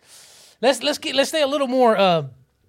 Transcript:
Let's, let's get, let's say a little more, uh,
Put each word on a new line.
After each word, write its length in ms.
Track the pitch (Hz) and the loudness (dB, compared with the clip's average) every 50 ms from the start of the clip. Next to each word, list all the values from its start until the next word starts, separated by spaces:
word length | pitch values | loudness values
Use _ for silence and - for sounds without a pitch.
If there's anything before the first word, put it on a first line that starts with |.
| _ _ - - - - - - - - _ _ | _ _ -20 -20 -20 -20 -20 -20 -20 -20 _ _
Let's, 220 | 214 262 269 - 262 | -2 0 0 0 -2
let's 140 | 285 294 - | -6 -6 -6
get, 180 | - 277 262 | -6 -4 -2
let's 140 | 269 277 - | -2 -2 -2
say 120 | - 320 | -2 -2
a 60 | 294 269 | -2 -2
little 200 | 285 302 277 247 | -2 -2 -2 -2
more, 280 | 254 262 254 226 220 185 | 0 2 4 4 4 4
uh, 260 | 196 185 170 160 143 131 - - _ _ _ _ _ | 4 2 2 0 -2 -6 -12 -20 _ _ _ _ _